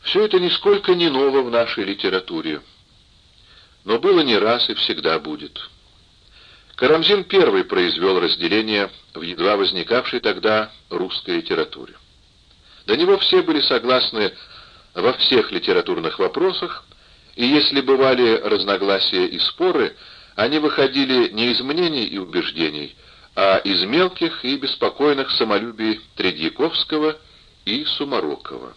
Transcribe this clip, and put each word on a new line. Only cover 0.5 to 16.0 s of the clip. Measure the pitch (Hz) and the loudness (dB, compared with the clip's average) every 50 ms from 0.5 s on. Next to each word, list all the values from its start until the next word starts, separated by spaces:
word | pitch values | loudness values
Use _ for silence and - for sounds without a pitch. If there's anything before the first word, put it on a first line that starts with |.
| - - - 202 202 196 202 - 180 | -2 0 2 2 2 2 4 2 2
не | 175 170 165 | 4 4 2
ново | 139 131 139 139 135 139 | 2 4 2 4 4 2
в | 131 120 117 | 0 2 2
нашей | 117 117 113 - - 101 | 0 0 0 -2 -4 -4
литературе, | 95 98 - - 98 92 92 90 - 87 80 78 78 76 71 - - - _ _ _ _ _ _ _ _ _ _ _ _ _ - - - - - _ _ _ _ | -4 -4 -2 -2 0 0 0 -2 -4 -8 -6 -4 -4 -6 -8 -10 -16 -20 _ _ _ _ _ _ _ _ _ _ _ _ _ -20 -20 -20 -20 -20 _ _ _ _
но | 92 107 117 | -2 -2 0
было | 131 190 196 175 156 | 2 4 4 4 4
не | 135 117 | 4 2
раз | 101 92 110 117 120 - - | 2 4 2 2 2 0 -2
и | 110 | -2
всегда | - - - 104 80 71 80 80 80 | -4 -4 -4 -4 -2 -2 -2 -2 -2
будет. | 73 78 76 76 76 71 _ - - - - _ _ _ _ - _ _ _ _ _ - _ - - - - - _ _ - | -4 -6 -12 -10 -12 -16 _ -16 -18 -18 -20 _ _ _ _ -20 _ _ _ _ _ -20 _ -20 -20 -20 -20 -20 _ _ -8
Карамзин | - 123 127 151 160 165 165 208 202 185 | -2 2 2 4 4 4 2 2 0 0
первый | - - 190 175 131 101 95 90 | 0 2 4 4 4 4 2 0
произвёл | - 101 92 90 87 78 80 87 98 95 90 | 0 0 0 0 0 0 0 0 2 2 2
разделение | 87 82 78 80 85 82 95 110 110 110 107 104 101 92 - - - _ - | 0 0 -2 -2 -2 0 0 0 0 0 0 -2 -2 -2 -6 -16 -20 _ -16
в | 82 80 | -12 -10
едва | 85 90 - 87 - 107 | -10 -6 -2 0 0 2
возникавшей | 101 98 90 - 92 82 - 113 123 123 - - 123 | 2 0 0 -2 -4 -4 0 0 -2 0 -2 -6 -2
тогда | - 110 101 90 - 107 107 107 107 107 - - _ _ | -2 -2 -2 0 0 0 2 2 0 -4 -10 -20 _ _
русской | 98 87 90 92 - - - - 90 | -6 -6 -4 -4 -6 -10 -6 -4 -4
литературе. | 85 80 - 92 82 78 - - - 64 - - - _ _ _ _ _ _ _ _ _ _ _ _ _ _ - - - | -4 -2 -2 -2 -2 -2 -4 -6 -16 -18 -20 -20 -20 _ _ _ _ _ _ _ _ _ _ _ _ _ _ -20 -20 -4
До | - 107 | -2 0
него | 135 165 180 196 190 | 0 4 4 4 4
все | - - 175 185 170 | 4 2 2 2 2
были | 170 156 151 | 2 0 0
согласны | 135 - 143 120 110 120 127 127 123 - - 110 104 95 - - - - - - - - - - - _ _ | 2 2 0 0 2 2 2 2 2 0 -2 -2 -2 -2 -2 -6 -20 -20 -20 -20 -20 -20 -20 -20 -20 _ _
во | 87 87 117 127 | 0 0 0 2
всех | - - - 131 123 - - - | 2 0 2 4 4 2 2 -2
литературных | 90 - - 95 90 82 - 90 82 | -6 0 2 2 2 2 0 -2 -2